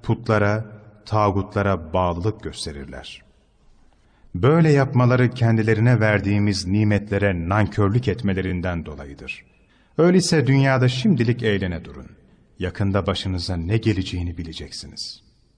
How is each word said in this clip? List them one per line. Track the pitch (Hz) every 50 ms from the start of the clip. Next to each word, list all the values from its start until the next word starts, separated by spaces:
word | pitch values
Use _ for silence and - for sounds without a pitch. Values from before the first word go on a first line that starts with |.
| -
putlara, | - 113 - - - 110 104 104 101 104 110 113 - - - - - - - _
tağutlara | - - 110 104 101 90 98 95 - - 104 98 98 95 85 82 80 85
bağlılık | 92 92 90 85 87 87 107 101 - -
gösterirler. | - 80 - - 80 73 71 69 - - - - - - - _ _ _ _ _ _ _ _ _ - - _ _ _ _ _ _ _ _ _ - - -
Böyle | 90 92 131 156 170 165 156
yapmaları | 147 139 135 131 - 120 123 123 123 127 127 117
kendilerine | - - 117 113 113 110 107 110 113 104 110 123 123 107
verdiğimiz | 110 107 104 101 95 98 101 104 101 104 98 92 87
nimetlere | 90 95 107 107 104 104 98 101 - 101 98 101 101 92 87 82 82
nankörlük | 98 107 104 - - - 104 98 104 123 123
etmelerinden | 107 92 - 98 101 95 95 90 92 92 90 85 92 87 85 80
dolayıdır. | 80 73 69 71 69 71 - 60 65 - - _ _ _ _ _ _ _ _ _ _ _
Öyleyse | - 160 175 185 185 175 - 165 156 127
dünyada | 120 135 139 135 135 135 131 127
şimdilik | 127 - - - 220 180 123 117 117 117 - -
eğlene | 110 101 95 95 90 85 73 -
durun. | - 69 67 - - - _ _ _ _ _ _ _ _ _
Yakında | 90 90 87 - 104 98 95 98 92
başınıza | 98 98 - - 98 92 87 85 - 92
ne | 87 82 85 107
geleceğini | 113 - 113 104 92 90 - - 90 87 87 85
bileceksiniz. | 82 82 80 80 - 76 - - - - 65 - - - - - - _ _ _ _ _ _ _